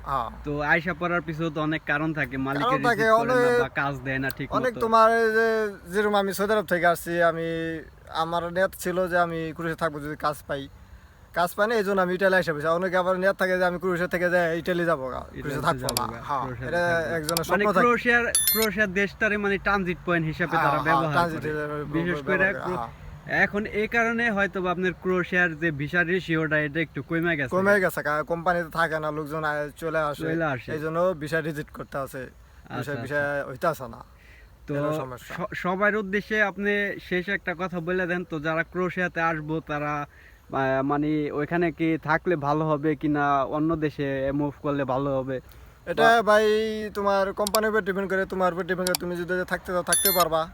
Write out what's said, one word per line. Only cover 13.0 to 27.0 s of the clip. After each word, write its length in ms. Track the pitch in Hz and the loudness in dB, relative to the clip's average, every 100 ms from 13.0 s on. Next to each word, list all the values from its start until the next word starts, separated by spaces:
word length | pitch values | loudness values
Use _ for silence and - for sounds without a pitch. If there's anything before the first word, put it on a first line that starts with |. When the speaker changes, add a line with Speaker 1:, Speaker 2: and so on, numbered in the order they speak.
| 180 185 | 2 2
Speaker 1:
নেট 160 | 190 190 | 2 2
থাকে 220 | 185 185 | 0 2
যে 80 | 185 | 2
আমি 140 | 175 | 0
ক্রুজে 280 | 185 175 180 | -2 0 0
থেকে 220 | 175 180 | 0 2
যাই 300 | 180 170 170 | 2 2 0
ইটালি 260 | 160 175 170 | -2 0 2
যাবো 240 | 156 131 | 0 -2
গা, 80 | 127 | -8
Speaker 2:
ইটালিতে 240 | 131 - | -10 -10
Speaker 1:
ক্রুজে 200 | 135 143 | -6 -2
থাকবো 180 | 156 139 | 0 0
Speaker 2:
যাবো 260 | 127 120 120 | -2 -2 -4
Speaker 1:
না। 120 | 117 | -6
Speaker 2:
গা, 60 | |
Speaker 1:
হ্যাঁ, 220 | 123 143 123 | -4 -4 -2
Speaker 2:
ক্রুজে 200 | 120 131 | -6 -4
Speaker 1:
এটা 120 | 165 | 0
Speaker 2:
থাকবো। 380 | 175 170 156 165 | 2 0 0 -2
Speaker 1:
একজনের 160 | 151 | -2
Speaker 2:
মানে 120 | 165 | -2
Speaker 1:
স্বপ্ন 220 | 160 185 208 | 0 2 4
থাকে। 140 | 185 | 4
Speaker 2:
ক্রোয়েশিয়ার, 460 | 240 233 247 240 233 - 202 | 4 4 4 2 2 0 0
ক্রোয়েশিয়ার 420 | 214 220 190 214 | 2 0 2 0
দেশটারে 440 | 180 202 - 220 208 | 2 -2 0 0 2
মানে 200 | 202 196 | 0 0
ট্রানজিট 400 | 208 196 180 175 - | 0 0 0 -4 0
পয়েন্ট 220 | 170 160 | 0 0
হিসেবে 220 | 151 170 | -2 0
Speaker 1:
হ্যাঁ, 120 | 165 | 2
Speaker 2:
তারা 200 | 151 143 | 2 2
Speaker 1:
হ্যাঁ, 20 | |
Speaker 2:
ব্যবহার 280 | 135 139 143 | 2 2 4
Speaker 1:
ট্রানজিট 280 | 147 170 160 | 2 2 0
Speaker 2:
করে। 100 | 147 | -4
Speaker 1:
হিসেবে 340 | 151 147 147 | -4 -4 -6
Speaker 2:
বিশেষ 400 | 147 151 170 160 | -4 -2 -2 -2
Speaker 1:
ব্যবহার 140 | 135 180 | -2 2
Speaker 2:
করে 160 | 190 | 2
Speaker 1:
করে, 80 | 202 | 0
Speaker 2:
ক্রো-, 160 | 135 180 | -4 -4
Speaker 1:
হ্যাঁ। 320 | 117 - - - - | -6 -10 -16 -16 -4
Speaker 2:
এখন 400 | 147 190 202 214 | 2 2 0 -4
এই 220 | 202 214 | -4 0
কারণে 440 | 233 226 233 240 | 2 2 2 0
হয়তো 300 | 196 196 190 | 0 0 0
বা 100 | 180 | -2
আপনার 200 | 175 185 175 | 0 -2 -2
ক্রোয়েশিয়ার 580 | 180 185 175 180 175 151 | -2 0 2 2 2 2
যে 120 | 165 | -2
ভিসা 320 | 143 143 175 | -2 -2 0
রেশিওটা 560 | 170 185 156 160 160 151 | 2 0 0 0 2 0
এটা 200 | 151 147 | 0 -2
একটু 220 | 160 - | -4 -6